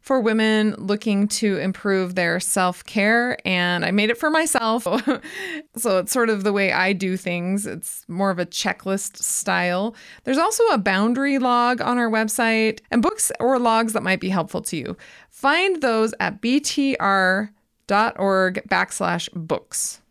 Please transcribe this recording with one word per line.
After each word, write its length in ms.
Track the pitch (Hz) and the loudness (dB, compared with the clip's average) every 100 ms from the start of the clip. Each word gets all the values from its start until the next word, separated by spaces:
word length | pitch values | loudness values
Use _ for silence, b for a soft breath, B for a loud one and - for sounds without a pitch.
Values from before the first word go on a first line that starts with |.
for 200 | - 262 | 0 0
women 540 | 226 220 220 220 214 - | 2 2 4 4 2 -2
looking 500 | 190 202 220 196 208 | -4 -2 0 0 0
to 300 | - 214 185 | 0 0 0
improve 560 | 185 190 208 190 185 | -2 -4 0 0 0
their 260 | 185 170 170 | 0 0 0
self-care, 960 | - - 180 180 - 226 202 233 240 - - | -2 0 0 -2 -6 0 2 2 2 -2 -2
and 380 | 185 175 175 | 0 0 0
I 60 | 170 | 0
made 180 | 202 214 | 0 0
it 80 | 233 | 0
for 140 | 311 | 2
myself. 560 | 311 320 - 226 226 196 | 2 2 0 0 0 0
<laughs> 40 | 208 233 247 302 370 381 320 311 - | -2 0 -2 -4 -12 -10 -10 -12 -6
So 220 | 233 190 | 0 0
it's 120 | 185 | 0
sort 180 | 262 233 | 0 0
of 140 | 208 | 0
the 100 | 196 | 0
way 200 | 202 190 | 0 2
I 200 | 160 185 | 2 2
do 240 | 196 190 185 | 0 -2 -4
things. 480 | 185 175 175 196 | -4 -4 -2 -4
It's 400 | 202 - - - - | -4 -10 -10 -14 -10
more 220 | 175 196 | -4 -2
of 100 | 180 | -2
a 60 | 175 | -4
checklist 720 | - 202 - - 196 - - | -4 -4 -4 -4 -4 -4 -8
style. 760 | - - - 180 180 180 208 233 B B | -6 -4 -2 0 0 -2 -4 -8 B B
There's 140 | - 269 | -2 0
also 280 | 349 440 453 | 0 2 2
a 100 | 285 | 2
boundary 600 | 190 190 214 247 277 269 | 2 2 2 2 2 2
log 420 | 254 240 240 247 | 2 2 2 0
on 180 | - 247 | 0 0
our 120 | 233 | 2
website 680 | 220 220 - 233 226 220 214 _ | 0 0 0 2 2 0 -2 _
and 100 | 240 | 2
books 300 | 247 427 - - | 2 0 -4 0
or 220 | 240 262 | 2 2
logs 320 | 240 226 226 | 4 2 2
that 100 | 214 | -2
might 160 | 185 185 | 0 0
be 100 | 185 | 0
helpful 320 | 185 160 180 | 0 -2 -4
to 140 | - 165 | -6 -6
you. 200 | 123 180 B B B | -6 -10 B B B
Find 500 | - 269 311 381 349 | -2 0 2 2 0
those 340 | 277 220 220 220 | 0 2 0 0
at 220 | 185 196 | -4 -2
B 180 | 233 269 | 0 0
T 380 | 285 - 277 269 | 0 -2 0 0
R 540 | 196 196 185 190 208 _ _ _ - | 2 2 2 2 -2 _ _ _ -2
dot 320 | 202 226 - | 2 2 0
org 420 | 196 190 185 185 - | 2 2 2 0 -2
backslash 600 | 185 185 - 180 175 - | 0 0 -2 -2 -2 -4
books. 680 | 180 160 160 - - - - _ | -10 -4 -6 -4 -6 -6 -8 _